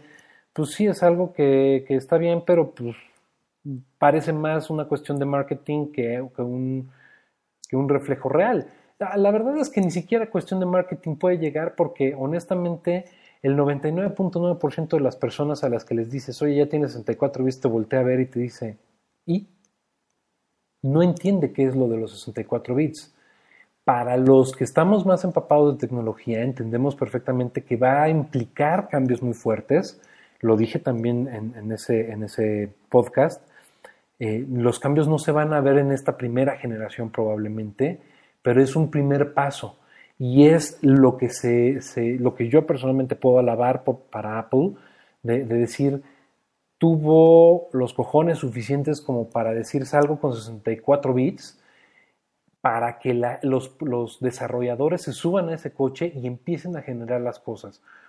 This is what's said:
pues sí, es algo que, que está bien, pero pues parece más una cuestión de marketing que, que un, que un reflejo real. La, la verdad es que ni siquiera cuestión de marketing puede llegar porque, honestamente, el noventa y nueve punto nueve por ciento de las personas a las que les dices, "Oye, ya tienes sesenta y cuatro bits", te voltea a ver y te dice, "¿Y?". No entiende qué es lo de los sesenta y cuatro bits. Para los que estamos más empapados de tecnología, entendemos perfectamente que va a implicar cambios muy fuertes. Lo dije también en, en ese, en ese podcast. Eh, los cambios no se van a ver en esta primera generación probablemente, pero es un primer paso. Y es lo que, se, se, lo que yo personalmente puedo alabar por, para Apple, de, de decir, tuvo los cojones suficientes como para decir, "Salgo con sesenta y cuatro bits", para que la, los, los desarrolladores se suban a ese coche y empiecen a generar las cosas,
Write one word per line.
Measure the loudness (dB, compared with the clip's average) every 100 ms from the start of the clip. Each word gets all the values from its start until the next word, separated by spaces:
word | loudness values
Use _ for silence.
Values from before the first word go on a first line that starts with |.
| -12 -20 _ _ _
pues | -6 -6
sí, | -2 -2
es | 2
algo | 2 2 -2
que, | 0 2 4 4 2 0
que | -4
está | 0 0
bien, | 2 -2
pero | 2 2 2
pues | -4 -12 -12 -20 _ _ _ _ _ -12 -12 -12 2
parece | 2 2 -2
más | -4 -2 -4 -4
una | -6 -4
cuestión | -4 -4 -4
de | -2
marketing | -2 -4 -8 -6 -6 -4
que, | -4 -4 -4 -8 -8
que |
un, | -8 -6 -6 -6 -10 _ _ _ _ _ _ _ -6
que | -2
un | 0
reflejo | -2 -2 -4 0
real. | 2 2 0 -4 _ _ -10
La, | -4 0
la | 2
verdad | 2 -2 -2
es | -2
que | -2
ni | -2
siquiera | -2 -2 -2 -2
cuestión | -6 -4 -4
de | 0
marketing | 0 -2 -8 -8 -2
puede | 0 0
llegar | -2 -4 -6 -2
porque, | -2 0 -2 -2
honestamente, | -4 -6 -4 -4 -4 -4 -4 -4 -6 _ _ _
el | 0 2
noventa | 0 0 -4
y |
nueve | -2 -4
punto | -2 -4 -2
nueve | -2 -2
por | -4
ciento | -4 -2 0
de |
las | -2 -2
personas | -6 -4 -4 -2
a | -4
las | -4 -4
que |
les | -6 -4
dices, | -8 -10 -4
"Oye, | 0 0
ya | 0
tienes | 0 -4
sesenta | -6 -6
y | -2
cuatro | -4 -2
bits", | -4 -2
te | -2
voltea | -2 -2 0
a |
ver | 0 0
y | -2
te | -4
dice, | -6 -8 -12 -12 _ _ _ _ -4
"¿Y?". | -4 -4 _ _ _ _ _ _ _ _ _ _ _ _ -8
No | 0 2
entiende | 2 2 0 0 -2
qué | 0 0
es | 0
lo | 0
de | -2
los | -6
sesenta | -12 -14 -10
y | -6
cuatro | -6 -2
bits. | -2 -2 -6 -20 _ _ _ _ _ _ _
Para | 0 0 0 2
los | 8 8 6 0
que |
estamos | -2 2 4 4 2
más | 0
empapados | 0 -2 2 4 4 2
de |
tecnología, | -4 -4 -4 -6 -4 -2
entendemos | -4 -4 -4 -2 -2 -2
perfectamente | -4 -4 -4 -4 -2 -6
que | -4 0
va | 2 2
a | 2
implicar | 0 -2 -6 -6 -2 0 0 -2
cambios | -2 0 -2
muy | -4 -4
fuertes. | -4 -4 0 0 -2 -14 _ _ _ -4
Lo | 2 2
dije | 2 -2
también | -4 -2 -2 -2 -4
en, | -8 -10 -10
en | -10
ese, | -8 -2 -2 -2
en | -8
ese | -8 -4 -2 -2 -6 -10 0
podcast. | 2 2 0 0 -2 _ _ _ _ -20 _ _ -8
Eh, | -6 -4 -4
los | 0 0 0
cambios | 0 2 2
no | 0
se | 0
van | 0 0
a | 2
ver | 4 4
en | 2
esta | 0 -2 -4
primera | -4 0 0 -2
generación | -8 -8 -10 -10 -8
probablemente, | -4 -2 -2 -6 -8 -8 -4 -4 -4 _ _ _ _
pero | 2 4
es | 4 2
un | 0
primer | 0 0 0 0 0
paso. | -2 -6 -14 -16 _ -20 _ -8
Y | 2 8 8
es | 8 2 0
lo | 6 8 6 4
que, | -4
se, | -2 0 2 2 0
se, | -6 -4 -4 0
lo | -2 -2
que | 2
yo | 2 2
personalmente | -2 0 0 -2 0
puedo | 4 4
alabar | 4 2 0 0
por, | -2 -4
para | -8 -12 -8 -8
Apple, | 0 0 0 -4 -20 _ _ _
de, | -4 -2
de | 0 -2
decir, | -2 0 -2 -2 -10 _ _ _ _ _ _ 0
tuvo | 2 2 4 8 10 10 10 6 2
los | -2 -2
cojones | -4 0 2 2 0
suficientes | -4 -6 -4 -2 -2 -4
como | -4 -4 -4
para | -4 -2
decir, | -4 -4 -6 0
"Salgo | 2 2 0
con | -4
sesenta | -4 -10 -8 -6
y | -4
cuatro | 2 2 2
bits", | 0 0 -4 -18 _ _ _ _ _ _ _ _ _ _ _
para | -2 0 -4 -4
que | -2
la, | -2 -2 -2
los, | -2 -2 -4 -10
los | -6 -4 -6 -6
desarrolladores | -6 -6 -8 -4 -4 -2 -2 -2
se | -8
suban | -6 -2 -2 -4
a | -8
ese | -10
coche | -4 -4 -2 -8 -6
y | -10
empiecen | -8 -8 -8 -8 -12
a |
generar | -10 -10 -6 -4
las | -4 -8
cosas, | -12 -14 -16 _ _ -20